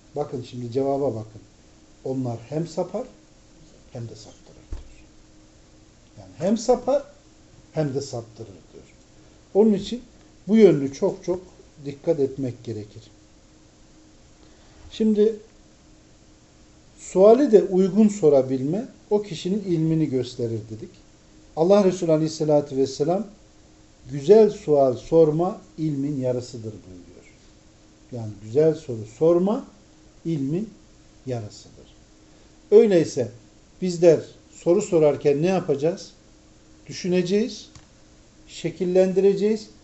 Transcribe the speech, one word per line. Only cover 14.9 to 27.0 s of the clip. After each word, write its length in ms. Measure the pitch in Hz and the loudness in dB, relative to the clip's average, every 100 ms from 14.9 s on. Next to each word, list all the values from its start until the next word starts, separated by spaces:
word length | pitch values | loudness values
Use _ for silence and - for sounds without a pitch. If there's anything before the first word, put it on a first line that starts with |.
Şimdi 440 | - 220 208 214 - - _ _ _ _ _ _ _ _ _ _ _ _ - _ - | -4 0 2 2 0 -10 _ _ _ _ _ _ _ _ _ _ _ _ -20 _ -20
suali 520 | - 180 202 240 285 | -4 4 6 6 6
de 120 | 208 | 4
uygun 440 | 175 185 190 196 220 | 4 2 2 4 2
sorabilme 800 | - 151 143 127 131 135 185 262 - - | 4 4 4 2 -2 -4 -4 -6 -14 -4
o 120 | 208 | -4
kişinin 420 | 208 156 180 208 | -4 -8 -6 -4
ilmini 460 | 190 170 160 160 147 | -2 -2 0 0 0
gösterir 500 | 127 123 - 117 113 110 | -2 -6 -6 -6 -6 -10
dedik. 200 | 107 - - - _ _ - - - | -16 -18 -20 -20 _ _ -20 -10 -2
Allah 280 | 170 202 | 4 4
Resulü 280 | 190 180 170 | 4 0 0
Aleyhisselatü 680 | 156 156 - 151 147 143 135 | 0 0 -2 0 0 0 -2
Vesselam 500 | 135 - 151 185 220 - _ _ _ _ _ _ 127 | -2 -2 -2 -2 -6 -16 _ _ _ _ _ _ -14
güzel 380 | 139 139 214 208 | -2 4 6 6
sual 460 | - - 143 135 117 | 2 0 2 2 0
sorma 640 | - 165 156 156 180 220 - - | 2 4 4 2 -2 -6 -14 -8
ilmin 440 | 156 139 139 143 | -6 -4 -4 -4
yarısıdır 520 | 127 123 113 120 110 | -4 -4 -8 -12 -14
buyuruyor. 520 | 101 92 90 | -14 -18 -20